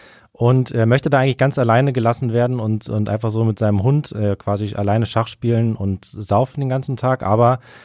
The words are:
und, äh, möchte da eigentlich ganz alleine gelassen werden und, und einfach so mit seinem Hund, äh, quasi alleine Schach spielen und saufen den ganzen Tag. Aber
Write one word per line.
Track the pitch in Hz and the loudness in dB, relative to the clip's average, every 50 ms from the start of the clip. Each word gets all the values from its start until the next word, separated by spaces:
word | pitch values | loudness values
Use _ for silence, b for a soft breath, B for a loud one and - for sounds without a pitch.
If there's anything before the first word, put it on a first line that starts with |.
| B B B B B B | B B B B B B
und, | B - 117 120 131 131 127 - - | B 0 2 2 2 2 0 0 0
äh, | 117 113 | 0 2
möchte | 113 123 139 - 156 | 2 2 2 2 2
da | 139 135 | 2 2
eigentlich | 131 139 123 | 2 2 0
ganz | - 131 143 131 139 | 0 0 0 0 0
alleine | 123 117 113 123 139 143 | 2 2 4 4 2 2
gelassen | 123 127 113 117 117 - 135 117 | 0 0 0 0 0 -2 -2 -2
werden | 110 120 120 123 127 123 | 0 0 0 0 -2 -2
und, | 110 107 110 107 - | -2 -2 -2 -2 -4
und | - 110 107 107 104 | -4 -2 -2 -2 -2
einfach | 104 107 110 110 | -2 -2 -2 -2
so | 107 113 113 | 0 0 0
mit | 110 104 - | 0 0 0
seinem | 110 104 101 98 95 | 0 2 2 2 2
Hund, | 127 143 151 147 - - | 2 2 0 -2 -4 -6
äh, | 104 107 101 98 | -4 -2 -2 -2
quasi | - - 104 101 101 107 101 - | -2 -4 -4 -4 -2 -4 -4 -4
alleine | - 101 101 104 113 113 | -4 -2 0 0 0 0
Schach | - - 113 113 | 0 -2 -2 -4
spielen | - - - - 117 117 113 117 113 107 | -4 -6 -4 -2 0 2 2 2 0 -2
und | - 98 98 95 92 - | -2 -2 -4 -4 -4 -8
saufen | - - 107 104 - 101 107 131 - - 143 | -14 -14 -10 -4 0 2 2 0 0 -4 -6
den | 139 131 | -4 -4
ganzen | 131 135 131 - 131 | -4 -4 -4 -6 -6
Tag. | - - 127 131 - - | -2 -2 -2 -2 0 0
Aber | 92 104 113 120 120 127 120 B B B B | 0 2 4 4 4 2 0 B B B B